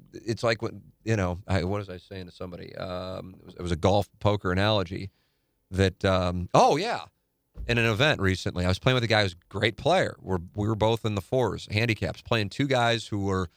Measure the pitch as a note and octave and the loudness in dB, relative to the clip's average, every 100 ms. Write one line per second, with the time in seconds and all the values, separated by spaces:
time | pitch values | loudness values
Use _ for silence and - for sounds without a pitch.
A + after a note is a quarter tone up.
0 | - - G#2+ A2 A#2 A#2 A2 G2+ - _ | -14 -12 -8 -2 -2 -2 -4 -10 -18 _
1 | G#2+ A2 F2+ F2+ - F#2+ F2+ G#2 G2 F2+ | -2 0 0 -4 -2 -2 0 -4 -8 -14
2 | - F#2+ F2+ - F#2 F2 F2+ - F#2 F2+ | -14 -14 -14 -14 -12 -12 -14 -10 -8 -8
3 | F#2 F#2 F#2 D#2+ E2+ - F2 E2 F#2+ G2+ | -8 -10 -12 -16 -18 -8 -4 0 4 4
4 | F#2 - G2+ G#2 F#2 F#2 G#2 G#2+ F2 F#2+ | 2 -2 0 0 0 0 2 2 -2 -6
5 | G2 _ _ _ _ _ _ F#2 F#2+ - | -10 _ _ _ _ _ _ 2 2 2
6 | G2 F#2 F2+ F2+ F2 D3+ B3+ D3 A3 D3 | 2 2 2 -2 2 4 4 4 -2 -6
7 | D#2 _ _ _ _ - - A#2 A#2 G#2 | -8 _ _ _ _ -10 -2 2 2 4
8 | D3+ G#2+ F#2+ F#2 - F2+ F2+ F#2 C3 B2+ | 2 2 2 0 -2 -2 0 2 2 2
9 | A2+ G#2+ G2+ E2+ _ G2 G#2+ - C#3+ F#3 | 4 2 2 -2 _ -2 0 0 2 2
10 | A#2 - F#2 F#2 F2 - G#2 A2 A2 A#2 | 2 -4 -4 -4 -4 -4 -2 2 2 2
11 | A2 G#2 - C3 A2+ E2+ - G#2 A#2 G#2 | -2 -4 -2 0 0 -2 -4 0 0 0
12 | D#2+ - - A#2 G2+ - C#3 B2 A#2 A#2 | -4 -6 -2 -2 -2 -2 0 2 2 0
13 | - G#2 G2 F#2+ F2 | -2 -4 -2 0 -2